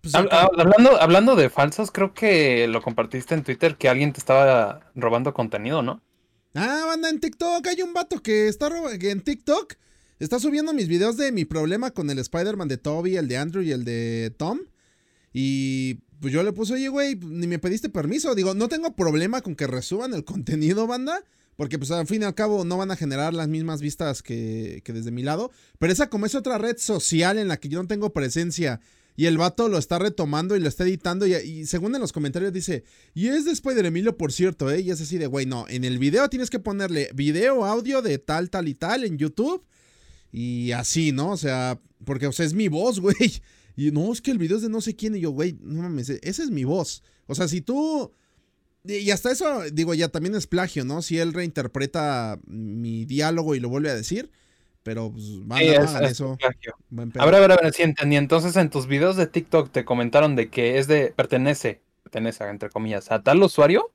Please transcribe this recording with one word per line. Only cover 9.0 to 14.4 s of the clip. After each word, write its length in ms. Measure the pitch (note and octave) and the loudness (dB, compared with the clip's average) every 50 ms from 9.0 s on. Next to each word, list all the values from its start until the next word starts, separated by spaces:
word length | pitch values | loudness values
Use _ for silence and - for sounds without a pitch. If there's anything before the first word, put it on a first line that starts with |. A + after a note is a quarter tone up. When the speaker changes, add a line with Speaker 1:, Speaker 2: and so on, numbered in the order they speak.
| E3+ G3 | -4 -4
Speaker 1:
en 120 | G3+ G3 - | -4 -2 -4
TikTok 520 | - C#4+ - _ - C#4+ F#4+ G#4 - - _ _ _ _ _ _ _ _ _ | -4 -6 -4 _ 0 0 0 0 -6 -14 _ _ _ _ _ _ _ _ _
está 200 | - D3+ - B3 | -6 -4 -4 -2
subiendo 340 | A3+ D4+ C#4+ D4 D4+ D#4+ D#4 | -2 0 0 0 -2 -2 -2
mis 160 | C#4+ G#3 E3 | -2 -2 0
videos 280 | E3 F3 F#3+ A3 A#3+ | 0 2 2 0 0
de 160 | A3 C#4+ C#4 B3 | 0 -2 -2 0
mi 120 | G3+ D#3+ | -2 -4
problema 460 | D3+ D#3+ D#3+ D#3 D#3 F3 G#3+ B3 C4 | -2 -2 -4 -2 -2 -2 -2 -4 -6
con 200 | - - E3+ D3 | -6 -6 -6 -4
el 80 | C#3 C3+ | -4 -4
Spider-Man 500 | B2+ - - E3 F3 G3+ A3 G#3 F3+ D3+ | -6 -6 -4 -4 -2 -2 -4 -4 -4 -6
de 80 | C3+ | -6
Tobey, 400 | B2 _ D3 D3+ D#3+ E3+ F#3 F#3 | -6 _ -4 -4 -2 -2 -2 -2
el 120 | F#3 D#3+ B2+ | -2 -2 -2
de 100 | B2 B2+ | -2 -4
Andrew 240 | C#3+ E3 E3 G3 F#3 | -4 -4 -4 -4 -2
y 100 | D#3+ C#3+ | -2 -2
el 120 | C3 B2 | -4 -4
de 480 | A#2 A#2 A#2 A#2 A#2 A#2 A#2 A2+ A2+ - | -4 -4 -4 -4 -4 -4 -4 -6 -6 -6
Tom. 240 | _ | _